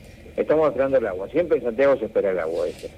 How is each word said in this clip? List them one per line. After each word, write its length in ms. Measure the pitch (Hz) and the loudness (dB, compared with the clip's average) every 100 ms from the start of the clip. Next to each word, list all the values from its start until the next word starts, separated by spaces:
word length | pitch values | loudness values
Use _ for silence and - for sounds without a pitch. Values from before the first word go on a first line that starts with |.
| - - - - | -20 -20 -10 -4
estamos 340 | 110 151 151 | 0 2 2
esperando 280 | 131 135 135 | 2 2 2
el 80 | 110 | 0
agua. 220 | 92 98 | -4 -4
Siempre 280 | 165 170 151 | -2 0 0
en 60 | 120 | 0
Santiago 320 | 110 139 127 | 2 2 2
se 60 | 107 | 0
espera 260 | 104 98 | 0 0
el 80 | 90 | 0
agua, 260 | 80 85 85 | -2 -2 -4
¿viste? 220 | - - | -6 -12